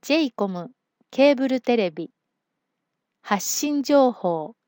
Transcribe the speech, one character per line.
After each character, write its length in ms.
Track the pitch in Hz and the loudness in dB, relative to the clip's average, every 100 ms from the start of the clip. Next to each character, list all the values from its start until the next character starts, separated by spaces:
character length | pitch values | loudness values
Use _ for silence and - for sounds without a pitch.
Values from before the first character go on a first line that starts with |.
ジ 140 | - | 0
ェ 40 | 302 | -2
イ 100 | 294 | -2
コ 160 | - 202 | -4 -6
ム、 240 | 180 170 _ _ _ _ | -6 -12 _ _ _ _
ケ 220 | - 277 | 2 4
ー 20 | |
ブ 140 | 262 269 | 4 0
ル 120 | 254 | -2
テ 160 | - 240 | 0 0
レ 140 | 190 | 0
ビ。 220 | 156 165 _ _ _ _ _ _ _ _ _ _ _ | -4 -12 _ _ _ _ _ _ _ _ _ _ _
発 240 | - 202 | -4 -4
信 380 | - - 294 294 | -2 -4 -2 -2
情 300 | 262 285 262 | 2 4 4
報、 420 | 233 180 165 156 - | 2 -4 -4 -6 -14